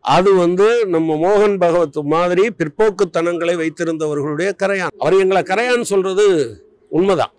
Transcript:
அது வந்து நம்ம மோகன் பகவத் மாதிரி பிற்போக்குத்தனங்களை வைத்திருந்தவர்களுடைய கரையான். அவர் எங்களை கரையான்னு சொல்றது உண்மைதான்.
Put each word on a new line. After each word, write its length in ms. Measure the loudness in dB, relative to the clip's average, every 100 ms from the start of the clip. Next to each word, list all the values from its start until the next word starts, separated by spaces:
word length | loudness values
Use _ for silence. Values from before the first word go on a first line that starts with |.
| 2 2
அது 180 | 4 4
வந்து 260 | 2 2 2 2 0 -2
நம்ம 220 | -2 0
மோகன் 340 | 2 2 2 2
பகவத் 340 | 2 2 0 -4 -2
மாதிரி 320 | 0 0 0 0 -2
பிற்போக்குத்தனங்களை 960 | -8 0 -2 0 -2 -2 -2 -2 -2 -2
வைத்திருந்தவர்களுடைய 880 | -4 -4 -6 -4 -4 -4 -6 -4 -4 -4
கரையான். 320 | -4 -4 -6 -4
அவர் 160 | 0 2
எங்களை 180 | 2 0 0
கரையான்னு 360 | -2 0 -2 0
சொல்றது 320 | -2 -2 2 2 2 -2 -8 _ _ _
உண்மைதான். 420 | -2 0 0 -2